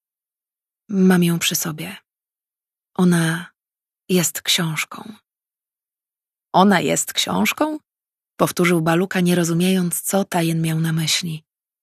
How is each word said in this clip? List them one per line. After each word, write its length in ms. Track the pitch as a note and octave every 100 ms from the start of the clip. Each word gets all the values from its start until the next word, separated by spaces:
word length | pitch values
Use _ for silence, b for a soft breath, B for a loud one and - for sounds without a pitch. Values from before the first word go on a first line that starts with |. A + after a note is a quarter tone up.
| _ _ _ _ _ _ _ _ _
Mam 340 | G3 F#3 F3+
ją 160 | F3 E3+
przy 160 | - E3+
sobie. 400 | F3 D#3 E3+ G3+ _ _ _ _ _ _ _ _ _ -
Ona 540 | F3+ F3 D#3+ E3 F3 _ _ _ _ _ _
jest 320 | F#3 E3 -
książką. 720 | - - E3 D3+ - - A3 G#3+ _ _ _ _ _ _ _ _ _ _ _ _ _
Ona 260 | E3+ G3+ F#3
jest 340 | D3+ D#3+ -
książką? 640 | - - F3 G#3+ - D4+ D4+ - _ _ _ _ -
Powtórzył 440 | D#3+ - F3 F3
Baluka, 380 | D#3+ E3 F#3+ F#3+
nie 160 | F3 F3
rozumiejąc, 640 | E3+ E3+ F3+ F#3+ F3 -
co 220 | - F#3+
Tajen 380 | G3 F3+ E3 E3
miał 180 | D#3+ D#3+
na 140 | D#3+
myśli. 500 | D#3+ D#3 - F3 D#3 - _ _ _